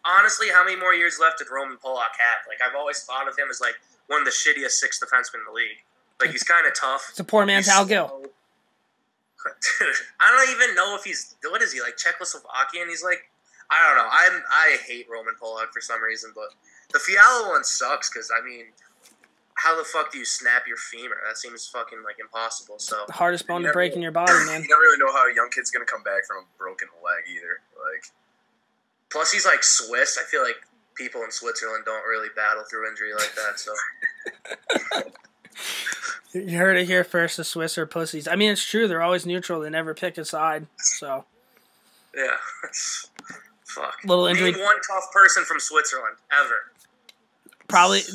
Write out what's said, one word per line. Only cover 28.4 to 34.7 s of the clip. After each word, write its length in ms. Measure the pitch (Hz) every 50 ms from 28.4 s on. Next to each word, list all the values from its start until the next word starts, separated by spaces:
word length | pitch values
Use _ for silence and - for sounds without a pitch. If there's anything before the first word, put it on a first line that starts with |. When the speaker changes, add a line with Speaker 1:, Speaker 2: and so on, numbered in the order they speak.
| _ _ _ _ _ _ _ _ _ _ _ _ _ -
Speaker 1:
plus, 220 | - 151 160 - 202
he's, 120 | 202 -
like, 180 | 190 160 - -
Swiss. 540 | - - - 113 110 120 127 139 139 - -
I 40 | -
feel 180 | - - 143 127
like 140 | 120 117 - - _ _ _ _ _ -
people 280 | - 127 123 - 123 117
in 60 | 110 -
Switzerland 520 | - 120 117 113 - 113 110 110 110 110
don't 200 | 110 110 110 110
really 220 | 113 113 110 107 107 -
battle 260 | 107 107 107 110 107 107 -
through 180 | 113 110 110 110
injury 240 | 110 107 107 107 107
like 200 | 107 104 104 -
that. 240 | 107 107 104 101 -
So 160 | - 110 107 107 - - - - - - - - - - - - - - - - _ -